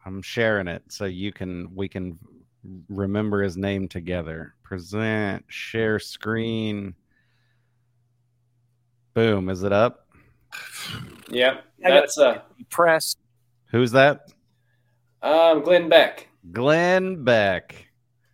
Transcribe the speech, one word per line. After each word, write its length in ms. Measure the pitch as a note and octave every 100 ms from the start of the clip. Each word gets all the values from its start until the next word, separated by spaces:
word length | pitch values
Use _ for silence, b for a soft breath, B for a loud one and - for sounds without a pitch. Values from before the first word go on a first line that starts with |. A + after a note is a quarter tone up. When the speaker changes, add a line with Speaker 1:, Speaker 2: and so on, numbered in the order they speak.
| F#2+
Speaker 1:
I'm 160 | F#2+
sharing 480 | - A#2+ A2+ G2+ F2+
it 140 | F2 -
so 160 | -
you 300 | G2 F2+ G2+
can, 340 | - F#2 F2+ F2 F#2+
we 140 | G2
can 280 | G2+ F#2 E2 - _ _ _ F#2+ F#2 D#2
remember 560 | G2 G2 G#2 G#2+ G2+
his 140 | G2 F2
name 320 | G2 G2 F#2
together. 640 | F2+ E2 F2+ D#2+ D#2+ - _
Present, 800 | - F#2 E2+ G#2 A2 A2 G2+ F#2+ -
share 500 | - - A2+ A2 G#2
screen. 960 | - - G#2+ A2+ A2+ A2+ A2 G#2 G2 - _ _ _ _ _ _ _ _ _ _ _ _ _ _ _ _ _ _ _ _ _
Boom. 360 | A#2 A2+ G2 F#2
Is 140 | F#2
it 100 | G2
up? 340 | G2+ A#2+ - _ _ _ _ _ B B B B B B - -
Speaker 2:
Yep. 360 | A#2+ C3 - - _
Speaker 3:
I 60 | F3+
got 100 | D3
Speaker 2:
That's, 180 | D3 D3+
uh, 240 | C3 G2+ - - -
Speaker 3:
press. 480 | - E3+ D#3+ - - _ _ _ _ _
Speaker 1:
Who's 200 | A#2 B2
that? 400 | C3 C#3 C#3 _ _ _ _ _ _ _ _ _ _
Speaker 2:
Um, 420 | C#3 D#3+ E3 D#3
Glenn 260 | D#3+ F3 E3
Beck. 400 | E3 A2+ - - _ E2+
Speaker 1:
Glenn 720 | E2+ C#3 D#3+ F3 F#3 F#3+ F3 B2+
Beck. 640 | A2+ G2 F2 - - _ _ _ _ _